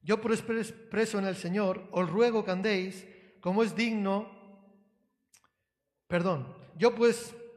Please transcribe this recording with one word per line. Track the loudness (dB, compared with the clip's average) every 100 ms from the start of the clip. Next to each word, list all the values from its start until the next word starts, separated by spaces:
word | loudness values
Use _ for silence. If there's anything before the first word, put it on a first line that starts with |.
"Yo | 0 0
pues | 2 -2
pres-, | 0 -4 -4
preso | -10 -6 -2 0 0
en | -2
el | -2
Señor, | -2 0 0 0 -2
os | -2 0
ruego | 4 4 2
que | 0
andéis | 0 0 0 -2 -8 -16 -20 -20 _
como | -2 2
es | 2 2
digno", | 0 0 0 0 -2 -14 -20 -20 -20 _ _ _ _ _ _ -20 _ _ _ _ _ _ _
perdón, | 0 0 -2 -6 -14 -20 2
"yo | 2
pues" | 4 2 2 -6 -14 -18